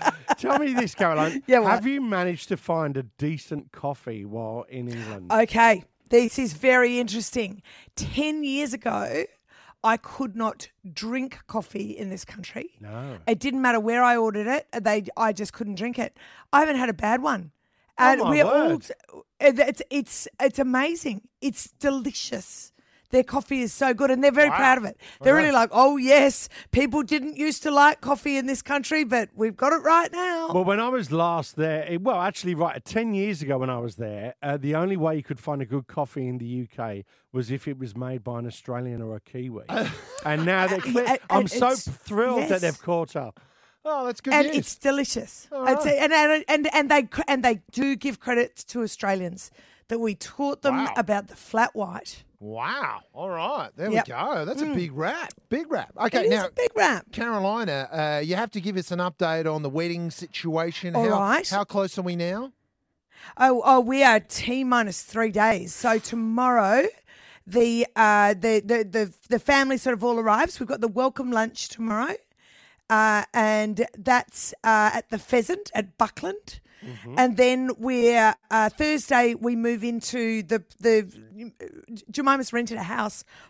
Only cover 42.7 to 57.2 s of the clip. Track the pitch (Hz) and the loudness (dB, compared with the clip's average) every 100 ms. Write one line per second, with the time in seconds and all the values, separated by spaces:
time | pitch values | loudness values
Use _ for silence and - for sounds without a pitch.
42.7 | 143 - 170 160 151 123 - _ _ _ | -4 -4 -4 -2 -6 -10 -14 _ _ _
43.7 | _ 302 294 247 240 262 294 285 302 - | _ -4 -4 -4 -6 0 2 2 0 -4
44.7 | - 277 277 277 226 220 - - 285 254 | -4 -2 0 -2 -4 -8 -16 -12 -2 2
45.7 | 277 311 285 294 311 302 311 - 302 285 | 2 2 2 4 4 4 2 2 0 2
46.7 | 311 285 294 233 - - 262 247 214 _ | 2 4 4 2 -4 -2 2 2 0 _
47.7 | - 277 262 277 220 - 240 247 - - | -4 -2 -2 -4 -6 -2 0 0 -4 -10
48.7 | 240 220 - 202 196 180 185 - _ _ | -6 -6 -4 -2 -2 -4 -10 -18 _ _
49.7 | _ - 233 226 196 - - 285 285 277 | _ -8 -4 -4 -4 -10 -6 -4 -2 0
50.7 | 262 220 - 220 202 202 - - 220 240 | 0 -2 -2 0 -2 -4 -16 -6 0 0
51.7 | 214 190 175 - - _ _ 104 110 135 | -2 -8 -8 -14 -18 _ _ -14 -8 -6
52.7 | 262 160 107 _ 123 185 170 185 277 120 | -4 -6 -8 _ -12 -8 -6 -4 -6 -8
53.7 | 127 196 214 165 123 214 240 151 262 311 | -8 -4 -2 -2 -4 -4 -4 -4 -6 -4
54.7 | 262 170 135 170 320 285 - - 262 320 | -4 -6 -6 -6 -6 -10 -14 -6 -6 -4
55.7 | 254 - - 220 247 214 466 185 - 480 | -6 -6 -4 -2 0 2 0 -2 -2 -2
56.7 | - 381 208 - - | 2 2 2 -6 -8